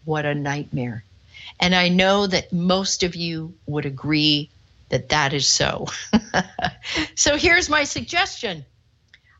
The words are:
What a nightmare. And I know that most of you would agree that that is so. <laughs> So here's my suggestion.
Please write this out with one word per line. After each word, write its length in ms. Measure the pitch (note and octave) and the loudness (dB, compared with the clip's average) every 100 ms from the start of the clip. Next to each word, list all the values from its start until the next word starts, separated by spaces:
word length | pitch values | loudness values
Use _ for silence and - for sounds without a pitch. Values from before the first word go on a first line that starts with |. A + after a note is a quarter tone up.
What 240 | D#3 D#3 D3 | -4 -2 -2
a 80 | D3 | -2
nightmare. 680 | C#3+ C#3+ D3 D3 B2 A#2 - - _ - - - | -4 -6 -4 -4 -4 -6 -12 -20 _ -20 -20 -2
And 140 | F3+ | 2
I 160 | F#3 F3+ | 4 4
know 380 | F3+ F#3+ G3+ G3+ | 4 4 4 2
that 260 | F3+ - | -2 -2
most 480 | F3 F3+ F#3 G3 - | -2 2 2 0 -2
of 140 | F3 E3+ | -2 -2
you 400 | E3+ E3 D#3+ F3+ - | -6 -6 -8 -14 -6
would 220 | D3 C#3+ | -6 -4
agree 640 | C3+ C#3 D#3 D3+ D3 D3+ _ _ _ _ | -6 -2 2 4 2 -2 _ _ _ _
that 200 | C3+ - | -4 0
that 240 | D3+ C#3 | 0 2
is 140 | C#3+ C3+ | 0 0
so. 400 | - C#3 - - - - | 2 0 -2 -6 -10 0
<laughs> 300 | A3 - F#3+ F3+ - - - - - D4+ - | 0 2 -2 -2 -6 -6 -6 -8 -4 -4 0
So 220 | D4+ D4 | 2 4
here's 320 | E4+ F4 D#4 | 4 4 4
my 160 | D4+ C#4+ | 0 0
suggestion. 800 | D4 A3+ E4+ F#4+ - G#3+ D#3+ C3+ _ _ _ _ - _ | -4 -4 -2 -2 -4 -8 -8 -12 _ _ _ _ -20 _